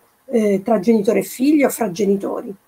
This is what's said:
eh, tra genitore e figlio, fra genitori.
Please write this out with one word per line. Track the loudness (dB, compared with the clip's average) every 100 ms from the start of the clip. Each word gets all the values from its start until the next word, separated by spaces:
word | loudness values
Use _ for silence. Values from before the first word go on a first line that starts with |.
| _ _ -4
eh, | 0 2 0
tra | 0 0
genitore | 2 2 2 0
e |
figlio, | -4 -2 2 4 2
fra | 0 -4
genitori. | -2 0 0 -2 -8 -10 -14